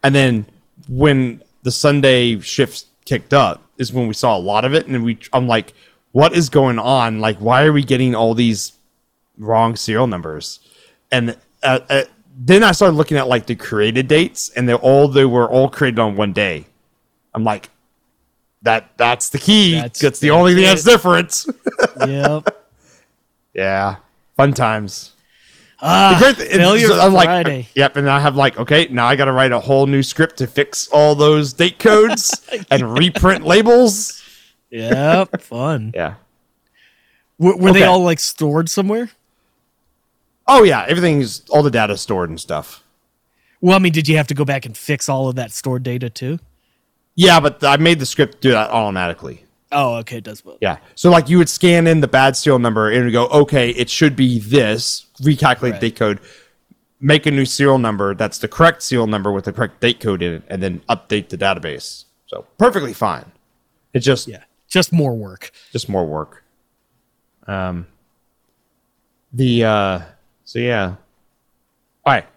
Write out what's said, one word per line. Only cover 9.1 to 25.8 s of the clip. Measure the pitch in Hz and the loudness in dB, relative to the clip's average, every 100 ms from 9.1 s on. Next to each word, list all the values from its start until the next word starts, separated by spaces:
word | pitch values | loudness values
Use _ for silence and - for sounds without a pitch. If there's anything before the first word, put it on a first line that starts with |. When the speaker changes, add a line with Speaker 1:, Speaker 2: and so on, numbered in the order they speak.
| _ _ _ | _ _ _
Speaker 1:
wrong | 107 113 113 113 | -2 0 0 -2
serial | - 110 127 | -4 -2 -2
numbers?" | 92 80 76 - - _ _ _ _ _ | -4 -10 -12 -14 -18 _ _ _ _ _
And, | 127 117 120 _ _ | -4 -4 -8 _ _
uh, | 139 131 - | -2 -2 -2
uh, | 139 131 _ _ 131 | -4 -4 _ _ -14
then | 123 190 | 2 4
I | 220 | 4
started | 175 196 151 | 4 2 2
looking | 156 147 | 0 -2
at, | 127 | 0
like, | 123 - | -2 -2
the | 120 | -10
created | - 107 107 117 131 | -6 -2 0 0 0
dates, | 151 175 - - | 2 0 -4 -12
and | - 123 | -4 -2
they're | 120 | 0
all, | 131 135 143 | 4 4 4
they | 135 135 | 4 2
were | 120 117 | 2 2
all | 123 131 | 2 0
created | - 139 117 | 0 -2 0
on | 113 101 | -2 -2
one | 104 | -4
day. | 92 101 80 73 _ _ _ _ _ _ | -2 -2 -4 -12 _ _ _ _ _ _
I'm | - | -6
like, | 113 104 - _ _ _ _ _ _ _ _ _ | -4 -6 -10 _ _ _ _ _ _ _ _ _
"That, | 113 113 - _ | -2 -2 -4 _
that's | 117 123 - | -2 -2 -4
the | 139 | -6
key. | - 214 196 165 | 2 2 4 0
Speaker 2:
That's, | 123 - | -4 -2
Speaker 1:
That's | 147 - | -2 0
the | 151 | 2
Speaker 2:
that's | 160 | 4
Speaker 1:
only | 180 180 | 4 4
thing | |
Speaker 2:
it. | 190 | 4
Speaker 1:
that's | 190 | 4
different." | 156 240 185 175 175 - - | 4 4 4 0 0 -6 -8
<laughs> | - - - - - 135 | -8 -8 -2 -4 -2 -4
Speaker 2:
Yep. | 139 143 151 - - _ _ _ _ _ _ _ _ _ | -2 -2 -2 -4 -8 _ _ _ _ _ _ _ _ _
Speaker 1:
Yeah. | - 95 98 98 95 _ _ _ - | -6 -4 -2 -4 -8 _ _ _ 0
Fun | 139 | 0
times. | 131 120 110 104 - - _ _ _ _ _ _ _ | 2 -2 -4 -8 -14 -20 _ _ _ _ _ _ _